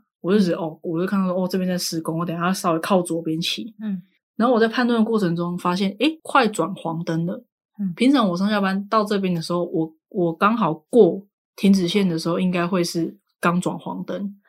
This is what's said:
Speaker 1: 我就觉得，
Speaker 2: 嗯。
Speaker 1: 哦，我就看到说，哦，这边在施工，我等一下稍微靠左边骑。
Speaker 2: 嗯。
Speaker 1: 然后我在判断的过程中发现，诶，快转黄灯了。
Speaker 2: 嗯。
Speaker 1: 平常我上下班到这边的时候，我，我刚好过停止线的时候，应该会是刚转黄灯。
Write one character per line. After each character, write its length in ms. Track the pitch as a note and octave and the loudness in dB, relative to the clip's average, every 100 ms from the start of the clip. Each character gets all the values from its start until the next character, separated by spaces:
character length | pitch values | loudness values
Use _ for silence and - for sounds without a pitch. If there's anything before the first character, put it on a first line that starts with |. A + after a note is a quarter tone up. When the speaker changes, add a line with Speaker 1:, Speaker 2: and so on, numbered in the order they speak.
| _ _ | _ _
Speaker 1:
我 100 | F3 | 0
就 80 | G#3 | 2
觉 120 | F3 | 2
得， 60 | - | 0
Speaker 2:
嗯。 40 | |
Speaker 1:
哦， 180 | D#3+ - | -6 -8
我 180 | F#3+ E3 | -6 -4
就 60 | F#3+ | -2
看 120 | G3 | 0
到 140 | F#3 | 0
说， 100 | F3+ | -2
哦， 40 | F3+ | -2
这 100 | F#3+ | -2
边 100 | F#3 | -2
在 80 | F3+ | -2
施 240 | - E3 | -4 -6
工， 200 | D#3+ E3 | -4 -4
我 60 | E3+ | -4
等 100 | E3 | -2
一 40 | |
下 140 | F3 | -2
稍 200 | F#3+ F3+ | 0 0
微 60 | D#3+ | 0
靠 220 | - F#3+ | 2 0
左 180 | F3 E3 | 2 -4
边 220 | E3 D#3+ | -4 -4
骑。 320 | F3 - A3 - | -4 -6 -10 -10
Speaker 2:
嗯。 180 | G#3+ F#3 - _ _ - | -8 -8 -10 _ _ -2
Speaker 1:
然 80 | A#3+ | 2
后 80 | A3+ | 4
我 40 | |
在 100 | A3+ | 2
判 180 | B3+ A#3+ | 2 0
断 100 | A#3 | 2
的 80 | G#3+ | 2
过 140 | A3 | 2
程 160 | F3 E3+ | 0 0
中 220 | F3 F3+ | -2 -2
发 180 | F3+ F3+ | -2 0
现， 180 | G3 - | -2 0
诶， 180 | D4+ D#4+ | -2 -2
快 240 | - C#4 A3 | 0 2 2
转 260 | G#3+ E3 | 0 -4
黄 300 | G3 E3 D#3+ | -4 -6 -6
灯 220 | E3+ E3 E3+ | -4 -2 -2
了。 180 | G3+ - _ _ - | -6 -12 _ _ -6
Speaker 2:
嗯。 140 | G3 E3 | -6 0
Speaker 1:
平 120 | B3+ | 4
常 160 | C#4+ G3+ | 4 2
我 120 | E3+ | 0
上 120 | G3+ | 0
下 120 | G#3 | 0
班 260 | F#3+ G3 G3+ | 0 -2 0
到 160 | A3 | 0
这 160 | G#3 G3+ | 0 0
边 160 | F#3+ E3+ | 0 -2
的 60 | |
时 100 | D#3+ | -2
候， 140 | F3 E3+ | -2 -2
我， 280 | D#3+ D#3+ - _ | -2 -4 -6 _
我 260 | G3+ E3+ | -2 0
刚 220 | E3 G3+ A3+ | 2 2 2
好 180 | E3 D#3+ _ | 0 -2 _
过 320 | B3 F3+ G3 - _ _ - | 6 6 4 -8 _ _ 0
停 160 | G3 | 4
止 160 | G3 E3+ | 4 4
线 180 | G#3 F#3+ | 2 0
的 100 | D#3+ | 0
时 120 | E3+ | -2
候， 100 | F#3 | 0
应 100 | F#3 | 0
该 160 | F3 E3+ | 0 0
会 160 | F#3+ | 0
是 320 | E3+ E3+ F3+ - _ _ | 0 -2 -4 -6 _ _
刚 180 | F3+ F3 | 0 0
转 180 | - F3 | -2 -4
黄 240 | - F#3 F3+ | -8 -10 -8
灯。 120 | F3+ G3+ - | -8 -8 -10